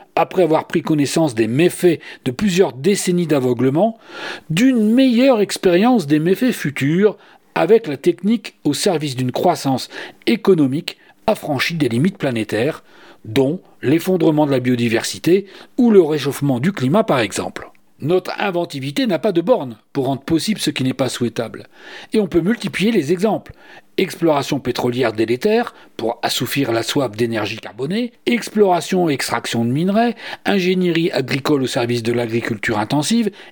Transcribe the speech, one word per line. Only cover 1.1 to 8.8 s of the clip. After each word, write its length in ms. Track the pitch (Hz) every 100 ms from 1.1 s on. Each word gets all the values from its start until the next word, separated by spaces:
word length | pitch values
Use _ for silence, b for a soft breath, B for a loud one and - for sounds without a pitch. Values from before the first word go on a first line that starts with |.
| 165 156
des 140 | 113 110
méfaits 520 | 131 170 - 180 156 B B
de 80 | 131
plusieurs 420 | 120 208 175 165
décennies 540 | 123 156 190 185 175 160
d'aveuglement, 680 | 143 127 120 131 151 226 226 B B B B -
d'une 420 | 160 262 240 214
meilleure 480 | 240 262 233 269 226
expérience 640 | 196 - 190 175 233 240 143
des 140 | 151
méfaits 320 | 170 185 254
futurs, 680 | - 151 - 139 170 208 - b b _ 170
avec 320 | 165 226 190
la 100 | 139
technique 580 | 175 170 196 233 - -
au 100 | 151
service 420 | 139